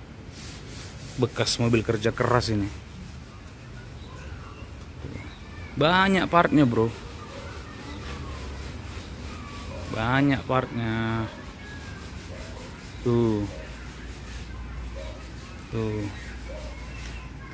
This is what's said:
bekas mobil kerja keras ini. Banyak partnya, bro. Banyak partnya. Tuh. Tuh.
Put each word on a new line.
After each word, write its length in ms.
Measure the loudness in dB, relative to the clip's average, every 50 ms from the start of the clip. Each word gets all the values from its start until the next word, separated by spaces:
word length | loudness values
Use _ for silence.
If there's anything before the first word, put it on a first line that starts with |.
| -14 -14 -14 -14 -14 -14 -12 -12 -10 -10 -10 -12 -12 -12 -10 -10 -10 -10 -10 -10 -10 -4 0 2
bekas 320 | 2 4 4 2 2 4 4 4
mobil 240 | 4 6 6 6 6
kerja 240 | 4 2 4 4 2
keras 400 | 4 4 4 6 6 6 6 6
ini. 160 | 4 2 2 0 -2 -6 -10 -12 -12 -12 -12 -10 -12 -12 -12 -12 -14 -14 -14 -14 -14 -14 -14 -14 -12 -12 -12 -12 -12 -12 -12 -12 -10 -10 -10 -8 -8 -10 -10 -12 -12 -12 -12 -12 -12 -12 -12 -12 -12 -10 -8 -8 -8 -8 -8 -10 -12 -12 -14 -12 -12 -10 -10 -4 2 4
Banyak 480 | 6 8 8 8 8 8 6 6 6
partnya, 400 | 6 8 8 8 10 10 10 10
bro. 240 | 10 8 6 6 4 2 -2 -8 -10 -10 -10 -12 -10 -10 -10 -10 -8 -10 -10 -10 -10 -12 -12 -10 -10 -8 -8 -8 -8 -8 -6 -6 -6 -6 -6 -6 -6 -6 -6 -8 -8 -8 -8 -8 -8 -8 -8 -8 -8 -8 -8 -8 -8 -8 -8 -8 -8 -8 -8 -8 -6 -6 -6 -4 -2 0
Banyak 480 | 2 4 6 6 8 8 8 6 4 4
partnya. 800 | 4 4 4 4 2 0 0 2 2 2 2 2 2 2 2 0 -2 -4 -8 -10 -10 -10 -12 -12 -10 -10 -10 -10 -10 -10 -10 -10 -10 -10 -10 -10 -10 -8 -8 -8 -8 -10 -10 -10 -10 -12 -12 -12 -10 -6 0 2
Tuh. 400 | 4 6 6 6 6 4 4 0 -2 -4 -8 -10 -10 -10 -10 -10 -10 -10 -10 -10 -10 -10 -10 -10 -10 -10 -10 -10 -8 -8 -10 -8 -8 -8 -8 -8 -8 -8 -8 -8 -8 -8 -10 -10 -10 -10 -10 -10 -10 -10 -10 -8 -4
Tuh. 340 | -2 0 0 0 0 -2 -2 -4 -6 -8 -8 -10 -10 -8 -8 -8 -8 -8 -8 -8 -8 -8 -8 -8 -8 -8 -8 -8 -8 -8 -10 -10 -10 -10 -8 -4